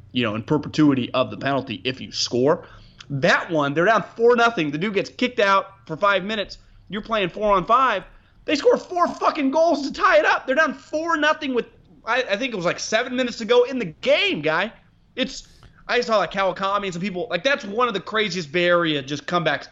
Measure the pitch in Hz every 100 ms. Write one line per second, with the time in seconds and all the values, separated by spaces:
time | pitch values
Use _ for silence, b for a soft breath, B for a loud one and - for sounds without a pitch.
0 | - 123 113 110 - 151 143 127 151 131
1 | 117 131 120 101 135 135 - 110 127 127
2 | 104 - - 120 131 175 B B B B
3 | - 139 170 277 - 160 143 143 185 220
4 | - - 233 240 233 226 151 151 208 190
5 | 170 - 247 247 202 196 185 - - 156
6 | 202 196 190 220 185 - b b - 196
7 | 208 220 180 - 214 196 170 240 262 196
8 | - b b b - 294 466 - - 359
9 | 339 - 339 311 269 302 339 294 277 -
10 | 381 311 349 381 - 269 311 - - 311
11 | 330 320 302 311 294 247 - - _ -
12 | - 247 233 196 262 214 170 143 - 220
13 | 247 254 247 - 214 240 247 262 185 -
14 | 240 311 392 196 147 160 214 - _ _
15 | _ - 262 - b b b b - 240
16 | 226 214 170 196 196 180 196 202 196 170
17 | 202 180 165 175 269 285 202 208 247 190
18 | - 214 214 180 147 170 175 175 165 147
19 | 135 143 - 175 156 139 -